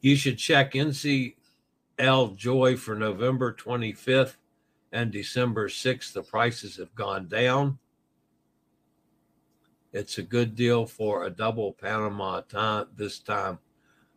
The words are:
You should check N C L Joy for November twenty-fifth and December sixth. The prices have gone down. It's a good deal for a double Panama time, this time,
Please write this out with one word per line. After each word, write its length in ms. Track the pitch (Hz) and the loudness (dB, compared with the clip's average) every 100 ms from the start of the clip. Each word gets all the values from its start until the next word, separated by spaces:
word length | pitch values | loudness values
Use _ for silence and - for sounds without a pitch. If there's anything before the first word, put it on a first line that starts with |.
You 140 | 135 139 | 6 4
should 200 | 139 120 | 4 -2
check 400 | - 147 135 135 | 4 4 4 0
N 160 | 151 | -2
C 440 | 139 147 139 120 _ _ _ _ _ _ - | -2 0 0 -2 _ _ _ _ _ _ 0
L 300 | 131 131 117 | 4 4 2
Joy 480 | 95 123 131 131 127 | 0 0 4 4 2
for 180 | 113 | -4
November 580 | 107 107 95 120 131 123 | -4 -2 0 0 0 -2
twenty-fifth 880 | - - 123 113 101 - 131 131 - _ _ _ _ _ | -4 -6 -4 -4 -4 2 4 4 -2 _ _ _ _ _
and 180 | 113 117 | -4 -2
December 580 | 104 98 127 123 110 101 | -4 -4 -2 0 0 -4
sixth. 460 | - 127 123 - | -2 -2 -2 -6
The 80 | 98 | -10
prices 540 | - 110 120 117 104 95 | -6 0 0 0 -12 -14
have 180 | 95 | -14
gone 340 | - 101 98 90 | -8 -6 -4 -4
down. 500 | 107 123 131 143 135 _ _ _ _ _ _ _ _ _ _ _ _ _ _ _ _ _ _ _ _ _ | 0 2 4 2 -2 _ _ _ _ _ _ _ _ _ _ _ _ _ _ _ _ _ _ _ _ _
It's 260 | 98 104 - | -10 -8 -8
a 40 | |
good 320 | 85 120 120 | -2 0 0
deal 320 | 110 120 120 131 | 2 2 2 0
for 380 | - 107 101 | -4 -2 -2
a 60 | 90 | -4
double 420 | 87 110 113 104 | -2 -2 -2 -4
Panama 680 | - 98 107 107 101 95 92 | -4 -4 -2 -2 -4 -4 -4
time, 440 | - 101 110 107 - - | -6 -2 0 0 -4 -8
this 220 | 104 - | -8 -8
time, 400 | - 104 95 90 _ _ _ _ _ | -6 -4 -4 -8 _ _ _ _ _